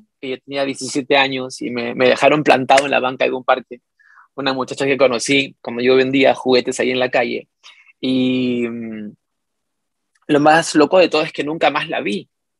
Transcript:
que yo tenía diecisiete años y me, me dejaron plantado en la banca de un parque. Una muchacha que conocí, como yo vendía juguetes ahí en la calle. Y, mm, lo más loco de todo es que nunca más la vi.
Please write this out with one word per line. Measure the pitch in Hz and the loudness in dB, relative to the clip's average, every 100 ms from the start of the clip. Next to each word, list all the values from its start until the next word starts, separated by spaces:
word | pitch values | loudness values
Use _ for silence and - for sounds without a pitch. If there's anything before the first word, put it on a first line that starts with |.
| _ _ | _ _
que | 135 | -12
yo | 127 | -12
tenía | - 139 | -8 -6
diecisiete | 139 131 127 147 127 139 | -6 -6 -6 -4 0 0
años | 135 131 127 - | 0 -4 -8 -10
y | 120 | -8
me, | 120 117 | -6 -6
me | 120 127 | 0 2
dejaron | 120 143 151 | 4 4 4
plantado | 147 131 131 135 | 2 2 4 2
en | 143 | 2
la | 123 | 0
banca | 127 131 | -2 -2
de | 127 | -2
un | 131 | -2
parque. | 127 131 - 123 _ _ _ _ _ | -2 -2 -4 -18 _ _ _ _ _
Una | 139 135 | -8 -6
muchacha | 131 123 143 139 | -4 -6 -4 -2
que | 135 | 2
conocí, | 135 117 - 139 135 - | 2 2 0 0 -2 -8
como | 113 120 | -10 -2
yo | 127 131 | 2 4
vendía | 131 135 131 | 2 2 2
juguetes | 123 131 127 127 127 | 2 2 2 0 -2
ahí | 123 | -2
en | 127 | -2
la | 127 | -2
calle. | 135 120 117 - _ - - _ _ | -2 -2 -6 -12 _ -20 -20 _ _
Y, | 131 131 127 127 123 120 117 | -4 0 0 0 -2 -2 -4
mm, | 117 113 110 104 - _ _ _ _ _ _ _ _ _ _ - | -8 -10 -12 -14 -16 _ _ _ _ _ _ _ _ _ _ -2
lo | 143 | 2
más | 151 160 160 | 4 4 4
loco | 156 147 185 | 2 4 4
de | 165 | 4
todo | 156 | 2
es | 160 | -4
que | - | -6
nunca | 143 165 151 | -8 0 0
más | 147 156 | 0 -4
la | 117 | -6
vi. | 160 202 - _ _ | -6 -8 -10 _ _